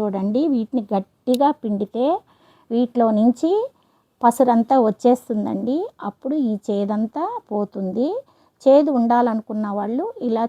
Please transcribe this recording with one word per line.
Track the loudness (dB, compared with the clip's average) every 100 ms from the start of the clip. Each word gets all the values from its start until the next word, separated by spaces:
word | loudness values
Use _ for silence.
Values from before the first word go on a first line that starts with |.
చూడండి. | -4 -2 -2 0 0
వీటిని | 0 -2 -6 -2 -4
గట్టిగా | -4 _ -2 2 2
పిండితే | 0 -4 -4 -6 -4 -2 -2 _ _ _ _ -6
వీటిలో | -2 -2 0 2
నుంచి | 4 2 2 0 0 -2 _ _ _ _ -2
పసరంతా | 0 2 4 2 2 2
వచ్చేస్తుందండి. | 2 2 2 2 0 -4 -4 -4 -4 -4 -6 -10
అప్పుడు | -12 -8 -6
ఈ | -2 -2 -4 -4
చేదంతా | -4 -2 -2 -4 -4 -6 -8 -8
పోతుంది. | -6 -6 -6 -6 -2 -4 -4 -10 _ _ _ 4
చేదు | 6 6
ఉండాలనుకున్న | 0 2 2 2 -2 -6 -6 -4
వాళ్ళు | -4 -4 -4 -6 -6
ఇలా | -4 -2